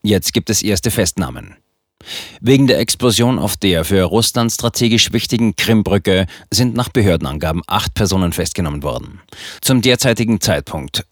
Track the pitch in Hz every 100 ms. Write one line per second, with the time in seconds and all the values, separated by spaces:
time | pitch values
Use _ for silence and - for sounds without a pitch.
0 | 104 95 - 117 - 107 104 98 - -
1 | 92 - 73 62 50 - _ _ _ _
2 | - - - - 117 135 135 - 120 -
3 | 123 101 120 113 101 - 101 82 80 98
4 | 87 104 117 123 117 - 117 - 117 113
5 | - 113 - 117 113 - - 110 95 98
6 | 98 92 92 - - 110 123 113 123 127
7 | 104 113 67 73 82 82 - 101 - -
8 | 101 95 87 - 80 - 85 73 69 60
9 | - 92 - - - - - 131 123 123
10 | 131 113 113 110 - 76 - 80 67 -
11 | -